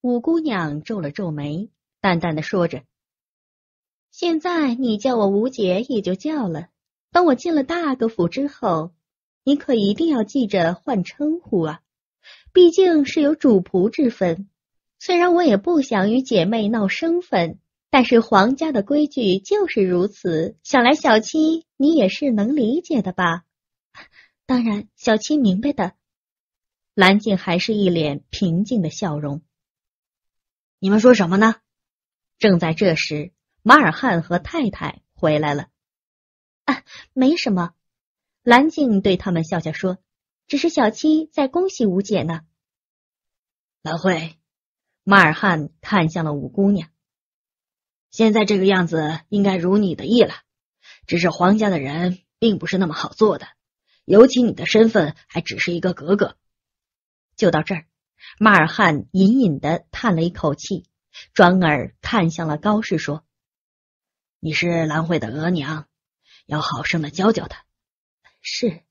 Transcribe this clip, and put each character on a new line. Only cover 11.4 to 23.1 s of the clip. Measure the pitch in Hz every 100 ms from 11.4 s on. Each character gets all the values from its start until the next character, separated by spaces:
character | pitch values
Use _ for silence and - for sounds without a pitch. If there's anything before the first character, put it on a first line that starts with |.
呼 | - 196
啊， | 156 160 _ _ _ _ - - _
毕 | 370 349
竟 | 330 370 320
是 | 277 -
有 | 285
主 | 311 277 196
仆 | 175 190 202
之 | - 254
分。 | - 180 165 196 _ _ _ _ _
虽 | - 349
然 | 359
我 | 339
也 | 339 202
不 | 349 330
想 | 262 214 190
与 | 240
姐 | 262 214
妹 | 165 226 208
闹 | 226 196
生 | - 330 349
分， | 359 233 170 - _ _ _
但 | 269
是 | 233 233
皇 | 226 202 208
家 | 277 320
的 | 247
规 | 196 294 294
矩 | - 214 190
就 | - 415 381
是 | -
如 | 190 175 196
此， | - 180 160 175 -
想 | - 262
来 | 240
小 | 302 294 220
七 | 220 311 311 320 _ _
你 | 277 330
也 | 190
是 | - 294
能 | 214 208
理 | 302 220 294
解 | - 285
的 | 185